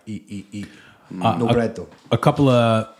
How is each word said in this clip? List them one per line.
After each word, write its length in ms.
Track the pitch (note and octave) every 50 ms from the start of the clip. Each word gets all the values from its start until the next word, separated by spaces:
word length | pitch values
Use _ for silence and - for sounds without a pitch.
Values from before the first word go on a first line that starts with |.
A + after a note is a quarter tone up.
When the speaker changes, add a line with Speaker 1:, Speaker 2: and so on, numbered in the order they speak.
| _
Speaker 1:
eat, 200 | A2 G#2 F#2 -
eat, 200 | - G#2 G2 F#2+ -
eat. 160 | G#2 G#2 F#2+ - - - - - - _ _ - - F#2
Speaker 2:
Uh, 160 | F#2 A2+ A2+
Speaker 1:
No 120 | A#2+ A#2 A2+
Speaker 2:
a, 40 | A#2+
Speaker 1:
bread, 220 | A#2+ A2+ A2 -
though. 120 | F#2 E2 - - - _ -
Speaker 2:
a 60 | B2+
couple 320 | - - D3+ C#3+ D3 C#3+ C3
of 380 | B2 A#2+ A#2 A2+ A2+ A2 A2 - -